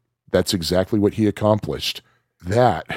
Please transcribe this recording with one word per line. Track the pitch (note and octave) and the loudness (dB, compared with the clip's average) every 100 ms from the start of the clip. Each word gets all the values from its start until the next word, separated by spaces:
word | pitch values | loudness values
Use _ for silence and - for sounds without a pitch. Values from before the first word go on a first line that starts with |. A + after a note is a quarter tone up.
| _ _ _ | _ _ _
"That's | F#2 - | 0 0
exactly | G2 D#2 F#2 F#2+ G#2+ | -2 0 0 0 0
what | G2+ | 0
he | - G#2 | 0 -2
accomplished." | - G#2+ G#2+ - C2+ - - - _ _ _ | 0 2 2 -2 -6 -8 -10 -14 _ _ _
That, | F2+ A2+ B2 D#2 - | -2 2 2 2 -6